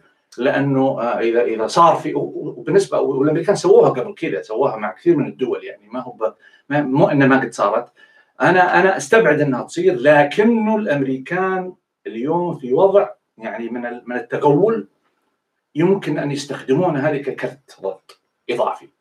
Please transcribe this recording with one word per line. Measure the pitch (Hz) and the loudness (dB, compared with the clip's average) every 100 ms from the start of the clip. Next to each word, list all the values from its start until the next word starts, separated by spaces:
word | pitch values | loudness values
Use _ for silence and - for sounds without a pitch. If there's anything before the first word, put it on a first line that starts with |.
| _ _ _ - | _ _ _ -4
لأنه، | 135 139 139 131 135 - | -2 0 0 0 0 -2
آه، | 117 110 | -4 -2
إذا، | 117 117 | 0 0
إذا | 117 110 110 | 0 -2 -2
صار | 175 165 156 | 4 4 4
في، | 156 | -2
و-، | 143 | -4
و-، | - - 147 - | -6 -8 -12 -10
وبالنسبة، | 151 196 - - | 0 0 2 -2
والأمريكان | 131 135 151 156 185 - | -2 0 0 0 -2 0
سووها | 180 226 135 | 4 6 6
قبل | 131 107 | 2 -6
كذا، | - - 95 | -8 -6 -6
سووها | - 110 135 107 | -6 -2 -2 -2
مع | 104 | -8
كثير | - 170 147 | -4 0 2
من | 113 | 0
الدول، | 101 120 - | -4 -4 -4
يعني | 95 - 104 | -8 -18 _
ما | 123 | -12
هو | 123 | -12
ب-، | 107 110 - _ _ - | -6 -6 -6 _ _ -6
ما، | 147 | -4
مو | 131 139 196 | 0 2 2
إنها | 143 131 | 4 2
ما | 131 | 2
قد | 120 | -2
صارت. | - 101 113 - _ - _ _ - | -2 -2 -2 -6 _ -20 _ _ -2
أنا، | - 185 180 175 | 2 4 4 4
أنا | 190 - | 2 0
أستبعد | - 226 - 143 | 2 2 4 2
إنها | 139 120 | 0 -2
تصير، | - 170 185 120 | -6 -2 0 2
لكنه | 139 147 - 202 226 226 214 214 | 4 4 4 2 2 2 0 -2
الأمريكان | 160 143 131 131 - 185 190 185 185 - _ _ 101 | 0 -2 -2 -4 -6 -4 -2 -4 -6 -12 _ _ -12
اليوم | 110 139 175 175 143 | -8 -4 -2 -2 -6
في | 123 | -2
وضع | 147 196 196 - - _ - | 2 4 4 2 -4 _ -14
يعني | 110 107 113 | -12 -8 -8
من | 123 120 | -8 -8
ال-، | 120 117 | -10 -8
من | 120 | -8
التغول، | - 135 147 147 214 214 - _ _ _ _ _ _ _ _ 143 | -6 -2 2 4 2 0 -6 _ _ _ _ _ _ _ _ -2
يمكن | 180 196 151 151 | 0 0 -2 -6
أن | 147 | -4
يستخدمون | 135 - - - 147 180 143 | -6 -8 -8 -2 0 0 0
هذه | 147 143 | -2 -4
ككرت | 131 - - - _ - | -6 -8 -10 -10 _ -12
ضغط | 95 - _ _ _ _ - | -10 -10 _ _ _ _ -8
إضافي. | 120 - - - _ | -4 -4 -6 -14 _